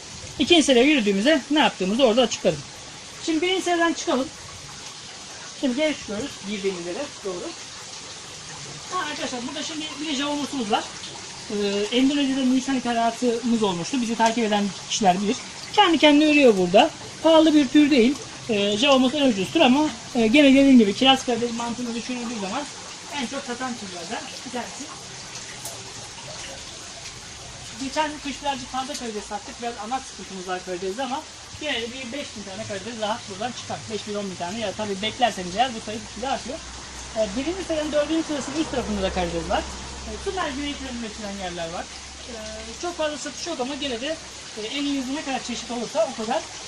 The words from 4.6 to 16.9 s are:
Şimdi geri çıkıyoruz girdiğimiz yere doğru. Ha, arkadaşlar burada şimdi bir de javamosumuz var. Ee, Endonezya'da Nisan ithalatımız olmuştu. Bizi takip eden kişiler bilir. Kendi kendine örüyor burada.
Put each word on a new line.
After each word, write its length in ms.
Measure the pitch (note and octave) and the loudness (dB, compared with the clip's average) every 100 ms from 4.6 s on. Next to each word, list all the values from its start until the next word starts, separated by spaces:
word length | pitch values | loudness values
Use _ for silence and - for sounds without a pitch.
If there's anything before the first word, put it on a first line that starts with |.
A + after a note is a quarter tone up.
| - - - - - - - - - - | -16 -14 -14 -16 -16 -16 -16 -16 -14 -4
Şimdi 140 | C#4+ B3 | -2 2
geri 220 | D#4 C4+ | 0 0
çıkıyoruz 340 | - G3+ C#4 - G3 | -6 -6 -8 -8 -8
girdiğimiz 360 | G#3 G3 F#3 E3+ | -4 -4 -4 -6
yere 200 | F#3 C#4+ - G3+ | -6 -8 -8 -8
doğru. 240 | F3+ C#4+ E4 - - - - - - - - - D4 - - - | -8 -8 -12 -14 -14 -14 -14 -14 -14 -16 -16 -14 -14 -14 -14 -6
Ha, 80 | F#4 D4+ | -4 -4
arkadaşlar 300 | D4 C#4 B3 B3 | -4 -6 -4 -6
burada 160 | D4 | -6
şimdi 220 | C#4 D#4 D#4 C#4 | -6 -6 -8 -6
bir 60 | D#4 | -4
de 80 | C4 | -2
javamosumuz 560 | C#4+ D4 C#4 C#4+ G#3+ | -2 -2 -4 -4 0
var. 120 | A#3+ - - - - - - - | 0 -2 -10 -12 -12 -14 -14 -6
Ee, 460 | G#3 G3+ G3+ G#3 B3 | -2 0 0 0 4
Endonezya'da 440 | C4+ D4 C4+ C4+ | 4 4 2 2
Nisan 340 | B3+ C4 B3 C4 | 2 2 2 -2
ithalatımız 880 | A#3+ A#3 A#3 A3+ B3 A#3 A#3+ A3+ | 0 2 2 2 0 2 2 2
olmuştu. 380 | G#3 F3 E3 C#4 | 2 0 -2 -2
Bizi 140 | A3+ A3+ | 0 2
takip 280 | A3+ A3+ | 4 4
eden 220 | A3 G#3 G3+ F3+ - | 2 2 0 -4 -6
kişiler 320 | - G3 F3+ | 2 4 4
bilir. 140 | G3+ B3+ - - - | 2 -2 -4 -14 -2
Kendi 240 | - G4 D#4 | 4 6 8
kendine 280 | D4+ D4 D4+ | 8 8 8
örüyor 320 | D4 C4 G3 | 8 8 8
burada. 320 | F3+ F#3+ D4+ | 6 8 6